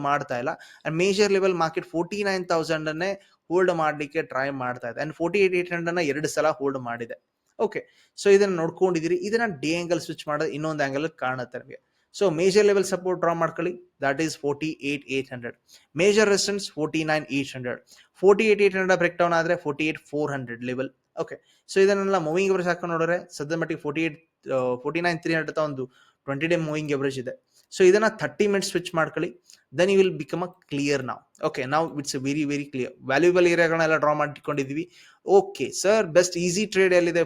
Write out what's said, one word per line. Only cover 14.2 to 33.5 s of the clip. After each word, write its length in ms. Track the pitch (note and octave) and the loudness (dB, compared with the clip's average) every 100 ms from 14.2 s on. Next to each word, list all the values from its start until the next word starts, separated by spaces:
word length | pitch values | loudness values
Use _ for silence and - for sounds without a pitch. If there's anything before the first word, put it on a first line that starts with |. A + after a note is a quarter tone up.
is 80 | D#3+ D3 | -2 -2
ಫೋರ್ಟಿ 260 | C#3+ C#3+ D#3 - C#3 | -4 -4 -6 -6 -6
ಏಟ್ 140 | C#3+ C#3 C3+ | -6 -4 -6
ಏಟ್ 120 | C3 | -6
ಹಂಡ್ರೆಡ್. 220 | B2 A#2 - _ - _ C#3+ | -10 -12 -14 _ -20 _ 2
ಮೇಜರ್ 260 | G3 G#3 G#3 | 4 6 4
ರೆಸಿಸ್ಟೆನ್ಸ್ 320 | G3 G3+ G3+ G3+ - | 2 0 -4 -6 -6
ಫೋರ್ಟಿ 260 | D3+ D#3+ D#3 | -4 -2 0
ನೈನ್ 160 | D#3 D3 C3+ | -2 -2 -4
ಏಟ್ 140 | C3+ B2+ | -4 -8
ಹಂಡ್ರೆಡ್. 240 | B2 - _ - _ _ | -8 -10 _ -20 _ _
ಫೋರ್ಟಿ 260 | F#3 G3+ A3 | 4 6 4
ಏಟ್ 100 | G3+ G3+ | 4 2
ಏಟ್ 100 | F#3+ | 2
ಹಂಡ್ರೆಡ್ 220 | F#3 F3+ | 2 2
ಬ್ರೇಕ್ 160 | F3 E3+ | 2 0
ಡೌನ್ 160 | F3 E3 | 2 2
ಆದ್ರೆ 160 | E3 F3 | 0 -2
ಫೋರ್ಟಿ 220 | D3 C#3+ D#3 | -4 -4 -4
ಏಟ್ 100 | D3+ - | -6 -8
ಫೋರ್ 180 | C#3+ D3 C#3 | -4 -4 -4
ಹಂಡ್ರೆಡ್ 280 | A#2+ A#2 B2 | -8 -8 -6
ಲೆವೆಲ್. 200 | B2+ C3+ - _ - | -6 -6 -10 _ -10
ಓಕೆ, 140 | E3 - _ _ - | -10 -12 _ _ -2
so 60 | F#3+ | 4
ಇದನ್ನೆಲ್ಲ 360 | G3 G3+ G3 F#3+ D#3 | 4 4 2 0 0
ಮೂವಿಂಗ್ 240 | F3 F#3+ | 0 2
ಅವರೇಜ್ 160 | F#3+ F3 | 2 0
ಹಾಕೊಂಡು 200 | F3 E3+ E3 | -2 -2 -2
ನೋಡಿದ್ರೆ 220 | E3 F3 E3+ - | 0 -2 -4 -10
ಸದ್ಯ 180 | D3 E3 | -6 -4
ಮಟ್ಟಿಗೆ 200 | D#3 D#3 | -4 -6
ಫೋರ್ಟಿ 180 | D3 D3 E3 | -6 -2 -4
ಏಟ್, 100 | D3+ _ _ - C3 | -6 _ _ -6 -2
ಆ, 20 | B2+ B2 | -2 -2
ಫೋರ್ಟಿ 180 | C#3+ D#3 F3 | -4 -2 -2
ನೈನ್ 140 | E3 | -2
ತ್ರೀ 100 | E3+ E3 | -2 -2
ಹಂಡ್ರೆಡ್ 160 | D#3 | -2
ಅಂತ 80 | D#3 D3+ | -4 -4
ಒಂದು 140 | C3+ B2+ _ _ _ - | -6 -10 _ _ _ -8
ಟ್ವೆಂಟಿ 200 | C#3 E3 | -4 0
ಡೇ 40 | E3+ | 0
ಮೂವಿಂಗ್ 280 | D#3 D3+ D3+ C#3 | 0 -4 -4 -2
ಅವರೇಜ್ 220 | C#3 C3 | -2 -4
ಇದೆ. 100 | B2 - _ _ _ - | -8 -12 _ _ _ 4
So 40 | F3+ | 6
ಇದನ್ನ 180 | G3+ A3 - | 6 4 0
ಥರ್ಟಿ 240 | D3 - G#3 | -4 0 0
ಮಿನಿಟ್ಸ್ 180 | G3 F#3+ | 0 -2
ಸ್ವಿಚ್ 180 | F3 E3+ E3 | -4 -2 -2
ಮಾಡ್ಕೊಳ್ಳಿ, 320 | D3+ - F3 - _ - _ C3 | -2 -2 -6 -8 _ -20 _ 0
then 100 | F#3 | 4
you 60 | G3 | 6
will 140 | F#3 D#3 | 4 0
become 200 | D3 E3+ F3 | -6 -6 -6
a 40 | - _ | -10 _
clear 280 | C#3+ C#3+ C#3+ B2+ | -4 0 -2 -2
now. 80 | - _ _ D#3 | -10 _ _ -6
Okay, 160 | - B2+ | -4 -2
now 80 | D3+ E3 C#3+ | 0 0 -4
it's 140 | C#3 C#3 | -6 -4
a 20 | C3+ | -4
very, 180 | D3 C#3+ | -2 -2
very 140 | C#3+ C#3+ | -4 -6
clear. 180 | C3 A#2+ - B2+ | -6 -8 -8 -2
ವ್ಯಾಲ್ಯೂಬಲ್ 360 | C#3 F3 F3+ F3 | 4 4 6 4